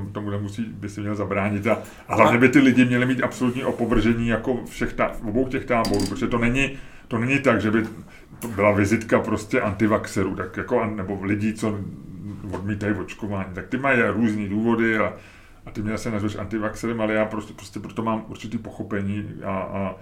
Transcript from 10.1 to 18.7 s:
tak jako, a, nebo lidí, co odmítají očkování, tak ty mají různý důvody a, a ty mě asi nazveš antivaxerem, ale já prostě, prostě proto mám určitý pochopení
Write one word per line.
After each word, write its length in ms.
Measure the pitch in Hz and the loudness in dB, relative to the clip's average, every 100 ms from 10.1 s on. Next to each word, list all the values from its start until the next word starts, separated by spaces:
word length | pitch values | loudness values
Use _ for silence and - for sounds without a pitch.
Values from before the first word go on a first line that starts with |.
| - 98 92 | -2 -2 -2
tak 220 | 92 - | -6 -8
jako, 240 | - 120 | 0 0
a, 40 | 110 | 0
nebo 320 | 107 95 95 | -2 -4 -4
lidí, 300 | 98 104 110 | -2 0 0
co 260 | - 110 101 87 - - 95 101 101 104 | 0 -2 -2 -6 -12 -14 -12 -12 -10 -8
odmítají 420 | 92 98 101 104 | -6 -4 -2 -2
očkování, 560 | 98 90 - 104 101 95 | -2 -6 -8 -6 -4 -6
tak 140 | 90 90 | -8 -6
ty 100 | 127 | -2
mají 240 | 139 123 113 | 2 4 2
různý 420 | 101 117 107 101 | 2 0 0 -2
důvody 480 | 104 113 113 113 110 | 0 2 2 2 2
a, 160 | 95 - - - - - - | 0 -4 -16 -20 -20 -20 -12
a 60 | |
ty 100 | - | -6
mě 120 | 107 | -4
asi 180 | 107 120 | -4 -4
nazveš 240 | 107 104 101 | -2 -2 -4
antivaxerem, 680 | - 110 107 - 117 117 | -6 -4 -4 -4 -4 -2
ale 120 | 107 | 0
já 120 | 107 107 | 0 0
prostě, 280 | 110 104 | -4 -10
prostě 260 | - - 104 | -14 -14 -12
proto 220 | 101 107 | -10 -4
mám 220 | 113 110 - | -2 -2 -4
určitý 300 | - 110 117 | -12 -8 -8
pochopení 720 | - | -8